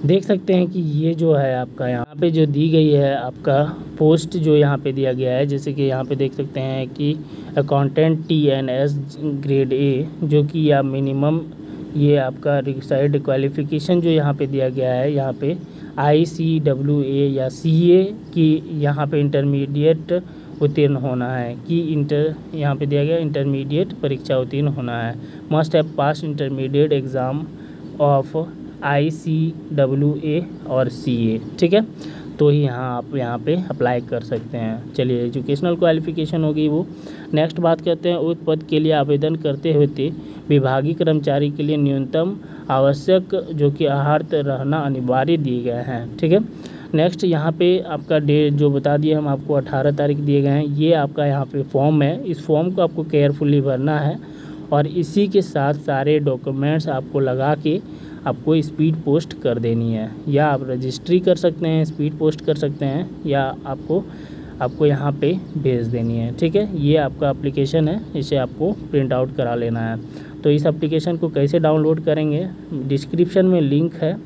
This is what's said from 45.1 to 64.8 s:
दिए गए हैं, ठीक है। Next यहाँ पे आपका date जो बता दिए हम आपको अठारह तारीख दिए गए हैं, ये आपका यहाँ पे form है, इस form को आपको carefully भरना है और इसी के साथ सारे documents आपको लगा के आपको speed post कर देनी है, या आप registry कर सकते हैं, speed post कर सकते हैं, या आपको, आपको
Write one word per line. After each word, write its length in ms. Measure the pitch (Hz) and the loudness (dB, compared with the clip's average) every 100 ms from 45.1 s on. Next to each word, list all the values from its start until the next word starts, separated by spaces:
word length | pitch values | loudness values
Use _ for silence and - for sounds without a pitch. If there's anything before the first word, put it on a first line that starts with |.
| 127 139 170 | 0 2 0
दिए 260 | 139 123 | 0 -2
गए 80 | 120 | -2
हैं, 460 | 120 131 123 120 - | -4 -4 -6 -8 -2
ठीक 140 | 160 | 2
है। 80 | 185 220 - - - - | 4 2 -10 -16 -16 -4
Next 300 | 156 170 175 | 2 2 2
यहाँ 280 | 185 160 160 | 0 2 0
पे 280 | 156 175 185 | 2 2 2
आपका 400 | 180 151 147 160 | 0 -8 0 0
date 340 | 147 147 151 | 4 4 4
जो 160 | 143 147 | 4 2
बता 280 | 139 139 147 | 2 2 2
दिए 160 | 151 | 2
हम 140 | 151 147 | 2 2
आपको 260 | 139 143 | -2 0
अठारह 380 | 143 135 135 135 | -2 0 0 0
तारीख 260 | 147 143 147 | 2 0 0
दिए 240 | 147 143 | 2 2
गए 80 | 139 | 4
हैं, 160 | 143 151 | 2 0
ये 280 | 147 156 | 0 2
आपका 320 | 165 143 151 143 | 4 2 0 0
यहाँ 200 | 139 131 | 0 -2
पे 180 | 147 | -4
form 380 | 139 135 143 156 | -2 2 4 4
है, 240 | 139 175 254 | 2 0 -6
इस 200 | 165 - | -6 0
form 260 | 151 175 | 2 2
को 100 | 185 | 0
आपको 220 | 170 160 | 0 -2
carefully 580 | 156 151 143 143 147 143 | 0 2 2 2 2 2
भरना 380 | 135 127 139 151 | 2 0 0 0
है 200 | 147 170 - - - - - | -2 -4 -10 -18 -16 -16 -2
और 160 | 147 151 | 0 2
इसी 400 | 170 156 202 202 | 0 0 2 2
के 140 | 196 | 2
साथ 320 | 185 151 139 | 0 0 0
सारे 460 | 147 151 139 139 151 | 0 -2 -2 2 2
documents 680 | 147 127 - 135 143 156 156 | 2 -2 -4 -2 0 0 0
आपको 300 | 131 127 139 | -4 -2 -2
लगा 360 | 135 127 135 151 | 0 0 0 0
के 500 | 151 175 - - - - - | 0 -2 -4 -16 -16 -8 -6
आपको 340 | 123 - 160 | -4 0 0
speed 340 | 151 - 156 160 | 0 0 0 0
post 460 | - 143 156 - | 0 0 0 -4
कर 180 | 135 120 | -2 0
देनी 340 | 117 113 117 | 0 0 0
है, 180 | 113 110 - - | -2 -6 -8 -2
या 180 | 143 151 | 2 2
आप 220 | 135 131 | 0 -2
registry 500 | 127 131 123 - 180 | -4 -4 -8 0 2
कर 160 | 180 175 | 4 2
सकते 320 | 180 151 165 | 2 0 0
हैं, 180 | 160 156 | 2 0
speed 320 | 156 147 156 | -2 -4 0
post 280 | 156 156 - | 0 0 -2
कर 100 | 147 | -2
सकते 300 | 147 147 139 | -2 -2 -2
हैं, 240 | 139 185 - 160 | -2 -6 -8 -2
या 300 | 139 135 - - | 0 0 -4 -10
आपको, 380 | 135 - 165 190 - - - - - | -10 -2 -2 -2 -14 -16 -16 -16 -6
आपको 240 | 127 - | -6 0